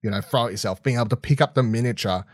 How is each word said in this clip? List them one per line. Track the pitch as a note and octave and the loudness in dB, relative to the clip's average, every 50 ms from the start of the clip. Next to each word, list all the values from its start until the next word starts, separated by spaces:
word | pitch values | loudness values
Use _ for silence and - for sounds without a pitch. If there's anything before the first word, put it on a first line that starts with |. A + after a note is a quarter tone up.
you | - G#2+ | -6 -4
know, | G2 G2+ | -4 -4
throw | - - - B2 A#2 | -4 0 0 0 0
it | A2+ | 0
yourself, | F#2+ G#2 - G2+ F#2+ - | -4 -4 -4 -4 -4 -2
being | - C3+ B2 | -2 -2 0
able | A#2+ A#2+ G#2 | 0 0 0
to | - - | -2 -2
pick | - - D3 - | 0 2 2 2
up | D3+ C3+ - | 2 2 2
the | C3+ B2+ | 2 2
miniature, | A2+ A2 A2+ B2 B2 A#2 - - G2+ F2+ F#2 G2 _ | 2 2 0 0 -2 -2 -2 -2 -2 -2 -2 -4 _